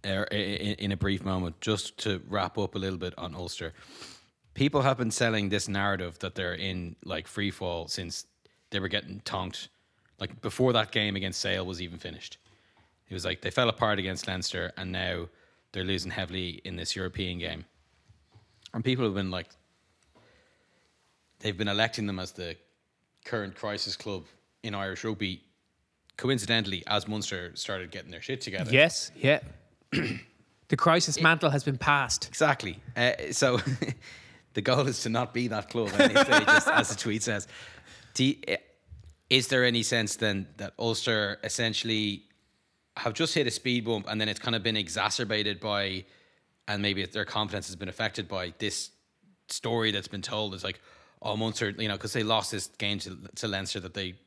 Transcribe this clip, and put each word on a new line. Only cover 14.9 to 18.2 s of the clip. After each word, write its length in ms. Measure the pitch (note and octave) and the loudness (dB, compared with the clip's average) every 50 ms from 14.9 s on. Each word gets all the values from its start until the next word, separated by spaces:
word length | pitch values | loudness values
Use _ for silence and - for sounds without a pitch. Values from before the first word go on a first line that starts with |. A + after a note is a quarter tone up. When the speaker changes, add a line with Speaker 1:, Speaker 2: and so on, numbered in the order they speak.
Speaker 1:
now 380 | F#2 F#2 F#2 F2+ F2+ E2+ E2+ E2+ _ _ _ _ _ _ _ _ | -2 -2 -2 -2 -2 -4 -6 -8 _ _ _ _ _ _ _ _
they're 120 | - F#2+ F#2 | -6 -4 -2
losing 260 | F#2 F#2+ F2+ - F#2 | 0 0 -2 -2 -4
heavily 500 | - - F#2+ F2 F#2 F#2+ F#2 F2+ E2 - _ | -4 -4 -4 -4 -4 -6 -4 -6 -8 -10 _
in 100 | - F2+ | -10 -8
this 200 | F2 E2+ - - | -6 -4 -4 -4
European 420 | F#2+ F#2+ F2+ - G2 F#2+ F2+ F2 | -4 -4 -4 -4 -4 -4 -4 -4
game. 280 | F2 E2+ D#2+ D#2+ D#2+ E2+ _ _ _ _ _ _ _ _ _ - _ | -4 -4 -6 -6 -8 -12 _ _ _ _ _ _ _ _ _ -20 _